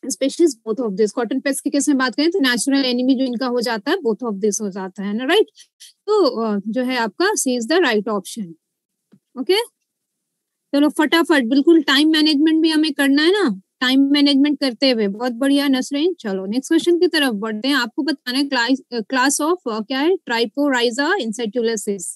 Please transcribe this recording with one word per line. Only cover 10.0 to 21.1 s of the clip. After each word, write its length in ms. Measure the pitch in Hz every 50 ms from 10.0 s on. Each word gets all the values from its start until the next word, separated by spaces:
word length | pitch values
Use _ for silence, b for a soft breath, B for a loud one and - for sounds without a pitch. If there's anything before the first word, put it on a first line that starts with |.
| _ _ _ _ _ _ _ _ _ _ _ _ _ _ -
चलो 140 | 277 294 302
फटाफट, 540 | - - 302 294 - 339 339 339 339 277 247
बिल्कुल 380 | 220 277 277 269 339 339 330
time 300 | 277 - 277 262 302 311
management 500 | 320 311 302 311 311 269 302 330 320 320
भी 80 | 320 320
हमें 240 | 311 311 311 320 285
करना 300 | - 277 277 277 285 311
है 80 | 339
ना, 300 | 381 427 392 277 196 190 _ _ _ _
Time 220 | 254 254 262 269
management 580 | 277 277 285 294 285 285 285 269 277 294 294 -
करते 300 | 285 269 233 - 285 269
हुए, 180 | 254 226 214
बहुत 240 | 196 196 208 240 254
बढ़िया 360 | 240 226 277 277 285 285 277
नसरीन। 460 | 294 262 254 254 - 277 285 302 370 349
चलो 320 | _ - 220 190 190 190
next 260 | 190 214 254 - -
question 280 | 330 330 247 339 349 330
की 80 | 349
तरफ 260 | 339 - 320 285 262 226
बढ़ते 340 | 196 208 226 214 214 214
हैं, 80 | 269 294
आपको 280 | 269 240 233 _ - 277
बताना 340 | 294 302 - _ 254 247
है 80 | 269 285
class, 360 | 277 269 254 233 233 269 254 - _
अ, 80 | 240 233
class 420 | 208 _ 262 262 254 277 277 -
of, 160 | 302 311 349 359 _ 247
अ, 80 | 214 220
क्या 200 | 214 _ 269 262
है, 160 | 285 330 392
Tryporrhiza 1040 | 349 _ - 240 226 233 226 _ 285 285 285 262 240 233 247 226 247 285 302